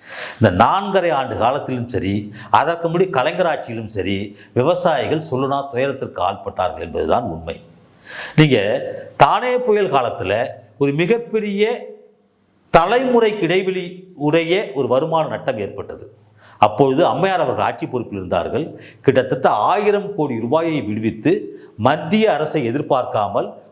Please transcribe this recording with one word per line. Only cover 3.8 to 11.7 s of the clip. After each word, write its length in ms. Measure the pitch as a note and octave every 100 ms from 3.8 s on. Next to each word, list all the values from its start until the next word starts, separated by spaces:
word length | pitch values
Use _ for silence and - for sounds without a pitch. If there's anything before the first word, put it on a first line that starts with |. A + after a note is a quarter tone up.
| G#2+ G2+
சரி, 400 | F#2 G2 G2+ - -
விவசாயிகள் 720 | A#2 C3+ F3+ F3+ C#3+ G#2 D#3 D#3
சொல்லுனா 280 | C3 C3+ C#3 C#3
துயரத்திற்கு 500 | A#2+ C#3 B2+ A2+ -
ஆள்பட்டார்கள் 600 | F#2 G2+ - - F2+ D#2
என்பதுதான் 420 | E2+ E2 D#2+ E2+
உண்மை. 360 | - E2 E2 E2 - - _ _ - - - -
நீங்க 220 | D#3 A#2 G2 C3 - - - -
தானே 400 | C#3+ G3 B3 B3
புயல் 340 | A#3 G#3 F#3
காலத்துல 560 | C#3 A#2 - F#2 G#2 C3 - - -
ஒரு 140 | C#3+
மிகப்பெரிய 960 | C#3+ E3+ A#3 A#3 G#3+ G#3 G3 G#3+